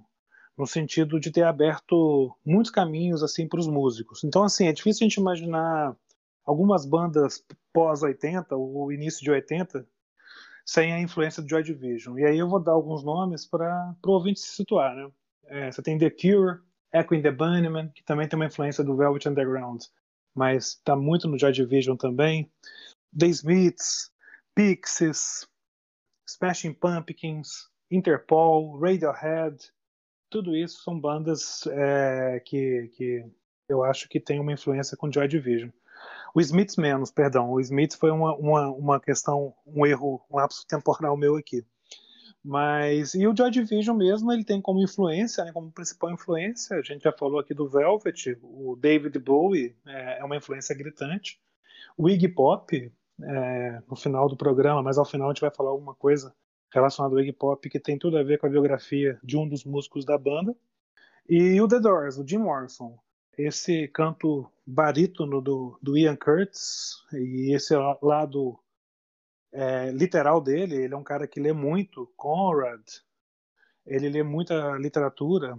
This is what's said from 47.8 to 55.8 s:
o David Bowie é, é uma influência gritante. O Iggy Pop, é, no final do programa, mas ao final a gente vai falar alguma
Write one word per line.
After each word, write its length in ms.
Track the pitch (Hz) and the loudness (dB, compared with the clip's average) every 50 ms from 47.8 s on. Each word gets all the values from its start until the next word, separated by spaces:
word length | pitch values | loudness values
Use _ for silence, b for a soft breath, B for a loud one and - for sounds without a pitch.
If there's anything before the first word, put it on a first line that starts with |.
| 147 175 208 208 - 175 160 - - 131 123 120 | 4 4 2 0 -2 -6 -6 -6 -8 -8 -8 -8
o 340 | 113 - - 135 135 127 123 | -12 -20 -16 -12 -10 -10 -6
David 420 | 123 131 151 151 151 143 147 139 143 | 0 2 4 4 4 2 -2 -6 -4
Bowie 560 | 123 135 139 147 170 196 196 156 123 120 - _ - | 0 2 4 4 4 2 2 0 -2 -4 -8 _ -20
é, 340 | 143 135 135 127 127 127 123 | -16 -14 -12 -8 -8 -8 -8
é 40 | 139 | -8
uma 120 | 139 147 | -8 -8
influência 400 | 147 - - 135 135 131 - 151 | -8 -8 -10 -12 -10 -8 -10 -10
gritante. 640 | 135 139 151 - - 180 151 175 202 - - - _ _ _ _ _ B B B B B B B | -10 -10 -14 -12 -10 -8 -8 -8 -8 -8 -12 -16 _ _ _ _ _ B B B B B B B
O 120 | - 156 175 | 2 4 4
Iggy 200 | 202 180 180 175 | 4 4 4 2
Pop, 640 | 180 - 131 143 185 208 - - 165 135 123 120 _ _ _ _ _ - | 4 4 4 4 4 2 -2 -4 -6 -4 -6 -8 _ _ _ _ _ -16
é, 640 | 143 143 143 135 127 127 127 123 123 123 117 117 - - | -12 -8 -6 -4 -4 -4 -4 -6 -6 -8 -10 -12 -14 -14
no 80 | 135 | -12
final 320 | - - 143 135 131 139 143 | -6 -4 -2 2 2 2 2
do 80 | 139 | 2
programa, 460 | - 139 147 131 131 139 147 147 143 | 0 0 2 4 4 4 4 4 2
mas 160 | 131 135 135 147 | 0 2 2 2
ao 80 | 143 | 2
final 220 | - - 139 139 139 | 0 0 -4 -2 -2
a 40 | |
gente 80 | 143 - | -2 -2
vai 100 | 156 147 | -2 -2
falar 200 | - - 139 135 | -2 -2 -2 -2
alguma 240 | 135 139 | -2 -4